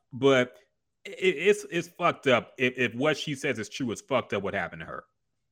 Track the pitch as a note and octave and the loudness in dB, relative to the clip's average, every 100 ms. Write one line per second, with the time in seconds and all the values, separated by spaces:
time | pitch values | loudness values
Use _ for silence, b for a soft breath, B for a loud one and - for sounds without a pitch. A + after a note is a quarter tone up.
0 | _ A#2+ C#3 C3 B2 - _ _ _ _ | _ 0 4 4 2 -4 _ _ _ _
1 | - - F#3 D3 F#3 G#3 - E3+ E3 - | -18 -2 0 2 2 2 0 -4 -4 -2
2 | E3+ - C#3 A#2 - - B2+ B2+ A#2+ A2+ | -2 0 4 4 2 -2 -2 0 -2 0
3 | D3+ D3+ - C3+ D3+ A2+ G2+ - B2+ B2 | 0 0 -4 -6 -4 -4 -6 -6 -6 -6
4 | - B2+ - G#2 F#2+ G2 E2+ E2 D#2 B1+ | -2 -2 0 -4 -2 -4 -4 -8 -12 -14
5 | - _ _ _ _ | -16 _ _ _ _